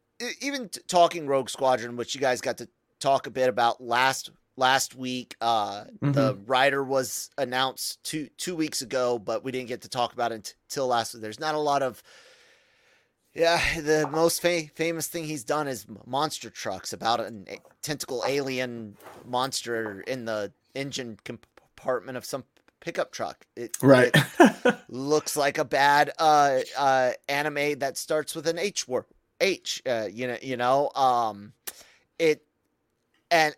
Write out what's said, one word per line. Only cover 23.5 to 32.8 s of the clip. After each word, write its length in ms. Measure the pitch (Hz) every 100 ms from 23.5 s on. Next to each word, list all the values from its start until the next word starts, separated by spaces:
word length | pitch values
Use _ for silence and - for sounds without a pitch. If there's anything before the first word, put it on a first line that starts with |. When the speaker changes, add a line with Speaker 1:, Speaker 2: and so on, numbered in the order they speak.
| -
Speaker 1:
It, 220 | 120 -
Speaker 2:
Right. 300 | 127 127 123
Speaker 1:
it 640 | 151 135 - 277 - 254 -
Speaker 2:
<laughs> 60 | -
Speaker 1:
looks 480 | 127 139 151 - 151
like 200 | 139 143
a 80 | 139
bad, 460 | 143 139 143 143 -
uh, 400 | 160 151 143 131 - -
uh, 340 | 139 131 127 - -
anime 500 | 143 151 147 147 143
that 180 | 139 127
starts 380 | - 156 147 165
with 120 | 151
an 120 | 165
H 260 | 196 - -
word. 200 | 123 - _ _ _
H, 420 | 190 180 - - -
uh, 220 | 117 107
you 160 | 104 127
know, 100 | 120
you 160 | 135 123
know, 340 | 123 135 147
um, 600 | - 131 123 113 101 104 - - - - _ _ -
it, 240 | 160 151 _ _ _ _